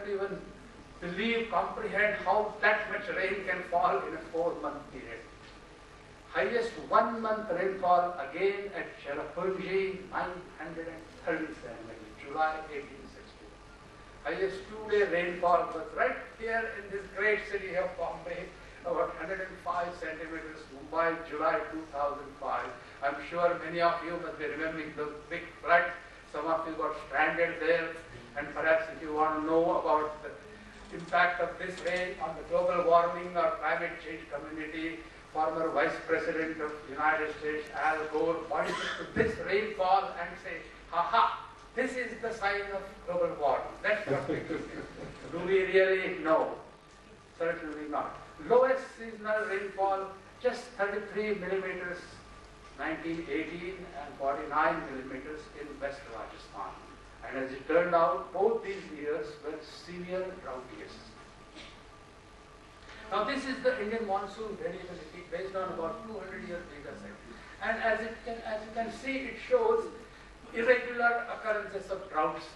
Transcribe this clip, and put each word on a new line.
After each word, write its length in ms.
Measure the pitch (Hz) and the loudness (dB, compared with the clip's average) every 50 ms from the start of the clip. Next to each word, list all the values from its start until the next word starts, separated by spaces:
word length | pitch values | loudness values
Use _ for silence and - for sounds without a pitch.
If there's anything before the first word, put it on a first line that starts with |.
| 202 | 0
to 80 | 208 202 | -2 -2
even 240 | 190 196 185 185 - - - - - - - - - - - - - | 0 0 -2 -4 -6 -8 -12 -14 -16 -16 -18 -18 -18 -18 -18 -14 -8
believe, 480 | 175 170 180 190 220 233 226 226 226 - | -6 -6 -2 0 2 2 2 2 0 2
comprehend 680 | 175 175 196 - - - 220 196 185 202 202 214 202 - - | 2 0 0 0 -2 -4 -4 -2 2 4 4 4 4 2 4
how 300 | 180 196 214 214 - - - | 4 6 6 4 2 0 2
that 300 | 214 208 214 214 - 185 | 4 4 4 4 2 -2
much 160 | 196 - - 175 160 180 | -4 -4 -2 -2 -2 0
rain 260 | 190 190 202 202 - 185 | 0 0 0 -2 -2 -2
can 160 | 180 180 175 - | -2 -2 -2 0
fall 260 | 175 175 180 175 190 190 - - | 2 4 4 4 4 2 0 -2
in 60 | 165 | -6
a 60 | 160 - - | -6 -8 -4
four-month 600 | - 165 170 165 151 - 147 143 139 143 - - | 0 0 0 0 0 -2 -4 -6 -6 -6 -10 -12
period. 280 | 135 127 - - - - - - - - - - - - - - - - - - - - - - - - - - | -12 -12 -10 -10 -12 -12 -12 -14 -18 -18 -18 -18 -18 -18 -20 -20 -20 -20 -20 -20 -20 -20 -20 -20 -20 -20 -12 -4
Highest 400 | - 165 - - 233 - - - - 151 - - | 0 2 2 4 4 4 2 2 -2 -6 -2 4
one-month 600 | - 131 - - 233 226 220 220 214 208 - - | 6 6 6 6 2 0 0 0 0 0 0 0
rainfall 640 | 170 175 185 196 190 - 180 175 180 175 180 175 - - - - | 0 2 2 0 0 2 6 6 8 8 6 4 2 -2 -6 -4
again 420 | 160 170 196 202 202 196 - - - | -2 2 2 2 2 2 -4 -6 -6
at 120 | 160 147 - - - | -6 -6 -8 -8 -10
Cherrapunji, 960 | - 143 143 151 - - - 170 185 190 190 185 185 185 190 196 190 190 185 - - - | -8 -6 -4 -4 -4 -6 -4 -2 -2 0 0 -2 -2 0 2 2 2 0 -2 -4 -8 -6
nine 260 | - - 180 180 180 180 - 160 - - | -4 -2 -2 -2 -4 -8 -10 -12 -12 -12
hundred 300 | 156 170 165 165 165 165 | -10 -10 -8 -8 -8 -8
and 160 | 160 156 - - - - - | -8 -12 -14 -16 -14 -6 -2
thirty 280 | - 165 156 160 151 151 - | 0 0 0 0 -4 -6 -8
centimeters, 560 | - 120 113 117 113 113 113 117 - - - - 143 | -10 -10 -10 -10 -12 -12 -14 -14 -14 -16 -14 -14 -10
July 320 | 139 143 156 156 156 156 156 - 147 | -4 0 2 2 2 2 -2 -6 -8
eighteen 340 | 151 139 139 - 135 135 - - - | -8 -8 -8 -10 -12 -14 -16 -16 -16
sixty. 320 | - - - - - - - - - - - - - - - - - - - - - - | -18 -18 -18 -18 -18 -18 -18 -18 -18 -20 -20 -20 -20 -20 -20 -20 -18 -18 -18 -16 -10 -6
Highest 340 | - 170 185 190 190 - - - - | -4 -2 0 0 0 0 -2 -8 -10
two-day 420 | 214 220 220 - 208 208 - 160 | -10 -8 -2 4 4 6 6 6
rainfall 600 | 165 175 175 180 175 175 175 175 175 170 - - 151 | 4 2 2 2 0 4 6 6 8 6 6 2 -2
was 140 | 160 - - - - | -4 -6 -4 0 2
right 180 | - 262 - - - - - - | 2 2 2 -2 -8 -12 -10 -6
here 300 | 220 226 226 226 226 220 - 202 | -4 0 0 0 0 -2 -4 -8
in 140 | 202 196 | -8 -6
this 140 | 196 196 190 - - 190 | -6 -6 -8 -6 -2 2
great 220 | 202 214 208 - - - | 4 4 4 2 0 -2
city 240 | 196 196 190 190 175 | -4 -4 -4 -2 0
of 140 | 185 185 - - - | 0 0 0 -2 -4
Bombay, 480 | 170 - - - - 175 170 - - - - - - - - - - | -4 -4 -4 -6 -6 -8 -6 -6 -8 -10 -12 -14 -16 -18 -14 -8 -4
about 300 | 175 170 170 165 - - - | -2 0 2 2 0 0 -4
hundred 220 | 160 170 190 185 | -6 -4 -4 -4
and 160 | 190 190 175 - - | -4 -6 -8 -8 -4
five 220 | 175 175 175 175 175 175 165 | -2 0 0 0 -2 -4 -6
centimeters, 600 | 165 160 160 156 165 160 165 156 156 156 156 - - - 135 | -6 -6 -6 -6 -8 -8 -8 -8 -8 -10 -12 -12 -14 -14 -14
Mumbai, 420 | 135 151 - 160 160 165 165 165 165 - - | -14 -10 -4 0 2 4 4 2 0 -4 -6
July 300 | 151 151 156 160 165 156 156 - | -2 2 2 4 4 2 0 -2
two 100 | 160 160 160 - | -6 -8 -8 -4
thousand 360 | 143 143 143 143 139 143 135 131 131 - | -2 0 0 0 0 -2 -8 -10 -10 -6
five. 280 | 135 131 - - - - - - - - - - | -4 -2 -2 -2 -2 -4 -8 -12 -14 -16 -8 -2
I'm 140 | 139 143 143 147 151 - | -2 -2 -2 -2 -4 -4
sure 300 | 170 175 175 175 175 - 160 | 0 4 4 4 4 2 -2
many 160 | 160 170 170 | -2 2 4
of 140 | 170 170 165 - 156 | 4 4 4 2 -2
you 140 | 170 175 170 165 | -4 -4 -4 -4
must 140 | 151 143 151 | -6 -6 -4
be 80 | 151 | -4
remembering 480 | 147 147 151 160 160 160 160 147 - - | -4 -2 -2 -2 -2 -2 -4 -6 -6 -4
the 140 | 151 147 147 147 147 - - | -4 -4 -4 -6 -8 -10 -8
big 120 | 170 170 170 - - - - | -8 -8 -8 -10 -12 -4 4
flood. 220 | 160 170 175 175 - - - - - - - - - | 6 6 6 6 4 -2 -6 -10 -14 -18 -18 -14 -8
Some 140 | - 147 147 | -4 -2 0
of 220 | 160 160 160 160 165 | 2 2 2 0 -2
you 60 | - | -2
got 200 | - - - - - - - | 0 0 0 0 -2 -6 -2
stranded 480 | 135 147 156 160 160 165 170 165 165 165 | 2 4 4 4 6 4 4 2 2 2
there, 300 | 160 165 170 165 165 165 165 - - - - - - - - 143 | 4 4 4 4 4 0 -4 -8 -10 -14 -14 -14 -14 -10 -6 -6
and 100 | 151 147 147 | -6 -4 -2
perhaps 320 | 147 151 160 160 160 160 160 160 | 0 4 6 6 6 4 0 -6
if 60 | 135 | -6
you 120 | 160 151 151 | -6 -2 2
want 280 | 151 156 156 151 151 | 4 4 4 4 2
to 40 | 151 | 2
know 340 | 160 165 165 170 180 175 - | 4 6 6 6 6 4 4
about 440 | - 165 160 151 151 - - - - | 4 4 4 4 4 2 -4 -6 -10
the 60 | - - - - - - - - - - - - - 196 | -12 -12 -12 -16 -16 -18 -18 -18 -18 -18 -16 -14 -10 -10
impact 460 | 170 170 - 175 175 180 175 175 - | -8 -4 2 4 6 6 6 4 2
of 80 | 170 170 - - | 0 -2 -2 -4
this 160 | 180 185 180 - - | -6 -6 -6 -4 -2
rain 300 | 175 180 180 185 185 - - | 0 0 0 0 -2 -4 -4
on 140 | - - 160 156 | -4 -6 -6 -6
the 60 | - - | -4 0
global 420 | 170 180 180 180 - - - 165 | 2 2 4 4 4 4 6 8
warming 460 | 170 170 175 170 175 175 175 180 175 | 8 8 8 6 2 -2 -4 -2 0
or 160 | 175 165 160 156 156 | 2 2 2 2 2
climate 320 | 156 156 165 - 170 165 156 147 151 | 0 0 0 0 0 -2 -4 -6 -8
change 160 | 151 160 151 - - | -8 -10 -10 -8 -8
community, 680 | 151 151 156 156 156 156 151 156 160 160 160 165 165 - - - - - - - - | -8 -8 -8 -6 -8 -6 -6 -6 -4 -4 -4 -4 -6 -8 -12 -14 -16 -18 -14 -6 0
former 360 | - 156 160 156 - 127 147 | 0 2 2 2 0 0 2
Vice 280 | 135 143 165 160 - - - 160 | 4 4 4 2 2 -2 -2 0
President 540 | 165 156 151 165 156 160 156 160 156 156 | 0 2 2 0 0 0 0 -2 -2 -4
of 100 | 151 151 - - - 135 | -4 -4 -6 -8 -10 -8
United 460 | 135 147 - - 156 156 151 151 151 - | -2 2 4 4 4 4 2 -2 -4 -4
States, 280 | 156 151 151 151 151 - - | -2 -2 -2 -2 -4 -6 -4
Al 220 | 139 143 151 156 156 151 156 151 | 0 2 2 2 2 0 0 2
Gore, 220 | 156 165 165 160 165 - - | 2 4 4 2 0 0 -2
pointed 260 | - 165 180 180 180 175 180 - - 170 | 0 0 2 0 0 -2 -2 -4 -4 -4
to 60 | 170 - - | -6 -2 2
this 220 | 214 226 - - - 170 | 4 4 4 2 -2 -2
rainfall 680 | 175 196 208 214 - - - 185 185 190 196 - 180 - 175 | 2 2 2 2 2 0 2 4 6 6 6 6 4 -2 -4
and 80 | 170 175 180 - - | -6 -6 -6 -8 -8
said, 180 | 185 165 160 - - - - - - | -8 -8 -8 -10 -12 -16 -18 -10 -2
"Ha 100 | 165 175 | 2 2
ha, 460 | - - 226 226 220 - - - - - - - - - - | 2 6 6 6 6 6 4 0 -8 -12 -16 -18 -18 -6 -2
this 220 | 233 262 262 254 254 | 0 0 0 0 -2
is 140 | 240 220 214 208 | -4 -4 -4 -4
the 120 | - - - | -4 -4 -2
sign 280 | - 196 196 202 202 202 202 196 | 0 0 0 2 0 -2 -2 -4
of 80 | 190 - - - - - | -6 -6 -8 -12 -10 -6
global 300 | 170 175 175 170 165 - | -2 2 2 2 2 2
warming." 400 | 151 147 135 - - - - - - - | 2 4 4 4 4 0 -2 -6 -2 2
That's 240 | 202 214 208 - - | 2 2 2 2 2
what 220 | 143 - - 160 | 2 2 2 0
we 100 | 151 120 - - | -2 -2 -2 -2
do. 160 | 160 139 - - - - - - - - - - - - - - 165 | -4 -4 -4 -6 -8 -8 -10 -10 -10 -12 -12 -12 -12 -12 -10 -6 -6
Do 60 | 170 | -2
we 240 | 175 180 190 190 190 | 2 4 4 6 6
really 580 | 185 185 190 190 190 190 190 - - - 156 156 | 8 8 8 8 8 6 4 2 0 -2 0 4
know? 320 | 160 160 - - - - - - - - - - - - - - - - - - - - - | 4 6 6 4 2 -2 -8 -12 -16 -20 -20 -20 -20 -20 -20 -20 -20 -20 -20 -20 -12 -6 -2
Certainly 520 | 170 165 170 165 165 151 147 151 151 147 | 0 0 0 -2 -4 -8 -8 -6 -6 -4
not. 260 | 147 135 127 - - - - - - - - 180 | -2 -2 -2 -2 -6 -10 -14 -14 -14 -4 4 8
Lowest 360 | 233 254 262 262 262 262 - - - - | 8 10 10 8 6 4 0 -6 -10 -10
seasonal 480 | 226 226 220 202 214 214 214 214 208 190 | -10 -10 -10 -6 0 0 2 2 2 0
rainfall, 580 | 196 196 202 196 190 190 190 196 196 190 190 190 190 - - - - - | 0 -2 -2 -2 0 2 2 2 2 2 -2 -4 -8 -12 -16 -18 -8 -2
just 220 | - 247 240 - - - - - | -2 0 0 -2 -6 -8 -4 -2
thirty-three 560 | 196 202 208 208 - - 185 202 214 214 202 | 0 0 0 -2 -4 -4 -2 -2 0 0 0
millimeters, 640 | 180 175 180 190 190 190 190 185 180 175 175 175 - - - - - - - - - - - - - - - - - | 0 0 0 0 0 0 -2 -4 -4 -4 -6 -6 -8 -10 -14 -16 -18 -18 -18 -18 -18 -18 -20 -20 -18 -18 -14 -10 -6
nineteen 480 | 143 156 160 151 156 165 165 165 170 135 | -4 -4 -4 -2 -2 -4 -4 -4 -2 -2
eighteen, 560 | 143 160 156 156 175 175 180 180 190 175 180 - - 175 | 0 -2 -2 -2 -4 -6 -6 -6 -8 -8 -10 -10 -10 -10
and 160 | - - - - | -10 -8 -6 -2
forty-nine 640 | 135 139 139 147 151 151 147 156 160 165 165 156 147 143 | 0 0 0 0 -2 0 2 4 4 4 4 0 -2 -6
millimeters 500 | 131 131 131 131 131 131 - 156 151 151 151 - - 143 | -6 -8 -8 -8 -8 -8 -8 -8 -10 -10 -10 -12 -12 -12
in 60 | 147 139 131 139 | -12 -10 -8 -6
West 220 | 139 135 - - - 113 | -6 -6 -6 -6 -12 -12
Rajasthan. 600 | 113 110 - - - - - - - - - - - - - - - - - - - - - | -10 -10 -10 -12 -12 -14 -16 -14 -10 -10 -8 -8 -10 -12 -16 -18 -18 -20 -20 -20 -18 -14 -12
And 140 | - 135 131 | -8 -4 -4
as 140 | 131 127 | -4 -4
it 160 | 131 135 - - | -6 -6 0 4
turned 260 | 156 170 175 180 170 | 6 6 6 6 6
out, 400 | 165 165 175 - - - - - | 6 6 6 4 2 -2 -2 2
both 300 | 185 202 233 226 - - | 4 6 6 6 4 0
these 200 | 196 190 185 160 160 156 143 | -4 -6 -6 -8 -10 -8 -6
years 280 | 147 147 156 160 - - - - - | -2 -2 -2 -2 -2 -6 -8 -10 -8
were 140 | 151 156 156 | -8 -8 -8
severe 640 | 156 - - - - 175 175 175 175 175 185 185 185 185 - - 135 | -10 -12 -14 -14 -14 -12 -10 -8 -6 -4 -2 -2 -2 -4 -6 -10 -10
drought 200 | 131 127 127 127 - 160 | -8 -8 -10 -10 -12 -12
years. 160 | 156 - - - - - - - - - - - - - - - - - - - - - - - - - - - - - - - - - - - - - - - - - - - - 226 220 | -12 -12 -14 -14 -16 -16 -18 -18 -18 -18 -20 -20 -20 -20 -18 -16 -16 -14 -16 -16 -18 -18 -20 -20 -20 -20 -20 -20 -20 -20 -20 -20 -20 -20 -20 -20 -20 -20 -20 -20 -20 -18 -18 -16 -14 -8 -2
Now 140 | 196 - 311 | 0 0 2
this 200 | 277 277 262 269 | 2 0 -2 -2
is 160 | 262 247 - - | -2 -2 2 2
the 160 | 254 - 214 | 2 2 2
Indian 280 | 208 208 226 226 214 196 | 0 0 0 0 0 2
monsoon 500 | 190 196 202 196 - 220 220 208 190 - | 0 0 0 -2 -6 -8 -6 -6 -6 -4
variability 640 | 156 170 180 190 185 180 175 160 156 156 - 180 180 - | -4 -4 -4 -6 -8 -10 -10 -10 -12 -12 -14 -14 -12 -8
based 240 | 165 180 190 190 190 | -6 -6 -6 -4 -4
on 140 | 190 180 - - | -2 -2 -2 -2
about 340 | - 165 - - - - 226 | -2 -2 -2 -4 -4 -8 -8
two 100 | 220 190 | -8 -8
hundred 300 | 185 190 190 185 175 175 | -8 -8 -8 -8 -8 -6
year 140 | 175 175 170 - 151 | -8 -8 -8 -10 -12
data 240 | 143 147 147 139 - | -12 -12 -10 -10 -12
set. 160 | 208 202 - - - - - - - - - - | -12 -14 -14 -14 -16 -16 -16 -16 -16 -16 -10 -4
And 220 | - 220 226 226 226 | -2 0 0 2 2
as 160 | 226 214 214 | 2 2 2
it 160 | 226 226 226 - - | 0 -4 -6 -8 -8
can, 120 | 233 226 226 - | -6 -6 -6 -4
as 160 | 226 214 214 220 | -4 -4 -4 -6
you 60 | 220 220 | -6 -4
can 180 | 233 226 214 | -4 -2 -4
see, 260 | - - 262 269 269 269 269 226 | -4 -6 -4 -4 -2 -2 -4 -6
it 80 | - - - - | -8 -6 0 4
shows 380 | - 480 453 453 453 - 370 - - - - - - - - - - - - - - | 6 6 8 8 6 4 4 0 -6 -12 -14 -16 -18 -18 -18 -18 -18 -18 -14 -6 -2
irregular 720 | 233 233 254 240 - - 247 240 240 233 233 233 233 - - 190 | 2 6 8 6 6 6 -2 0 4 4 4 4 4 0 -2 -6
occurrences 580 | - 220 220 - 175 - - 196 190 - - | -4 0 0 0 0 0 -4 -6 -6 -4 -4
of 180 | 196 190 190 - | -6 -6 -6 -4
droughts 360 | 151 156 156 165 160 - - - - | 0 2 2 2 0 -2 -8 -12 -12